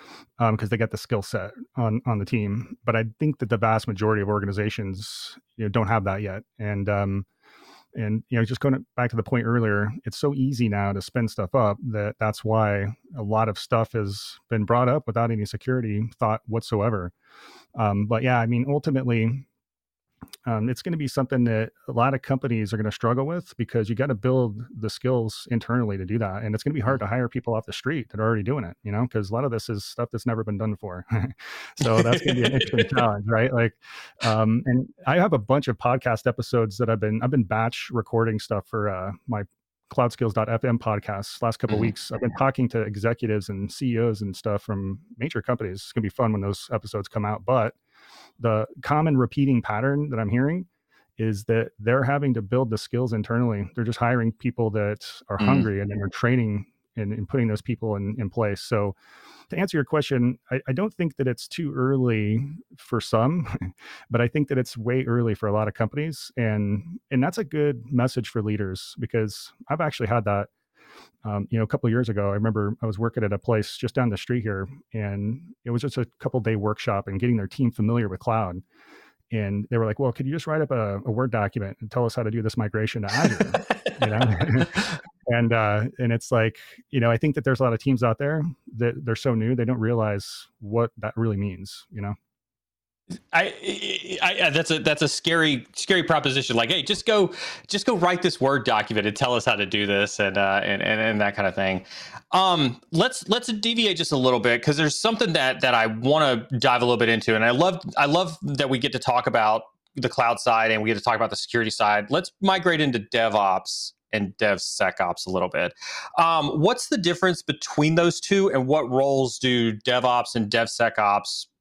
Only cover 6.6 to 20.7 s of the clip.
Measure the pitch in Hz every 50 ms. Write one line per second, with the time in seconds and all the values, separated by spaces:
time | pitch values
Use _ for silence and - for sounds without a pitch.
6.6 | 110 104 104 101 101 101 101 101 101 98 98 98 95 _ _ _ _ _ - -
7.6 | - - - - _ _ - - 113 104 107 113 - - 127 117 113 104 131 -
8.6 | - 139 135 127 - _ - - 123 120 - 113 107 - 135 120 113 113 120 120
9.6 | 113 107 104 101 104 110 120 - - 113 - - - 147 143 135 131 135 143 113
10.6 | 123 107 104 101 101 98 95 98 - - - 127 117 110 - - 101 90 - 135
11.6 | 117 104 104 - - 127 107 107 104 104 - - 110 107 104 - - 107 110 110
12.6 | 107 104 101 101 98 104 117 _ _ - 190 127 107 101 110 110 113 110 104 -
13.6 | - - 123 113 113 - - 113 104 98 98 101 - - - - _ - 117 110
14.6 | 104 92 117 120 127 123 131 151 - - 107 120 117 113 117 107 104 - - 110
15.6 | - 131 127 127 117 110 104 104 113 110 - - 117 107 110 110 - - 107 113
16.6 | - - 117 104 101 120 113 98 87 87 - _ _ _ _ - - - - -
17.6 | - _ - - 110 104 101 101 104 104 117 113 127 127 127 120 117 113 120 117
18.6 | 127 135 143 147 - 160 131 131 127 123 120 113 110 113 127 135 - _ _ _
19.6 | _ _ _ _ _ _ _ _ _ _ _ - - - - - - 123 117 107
20.6 | 107 123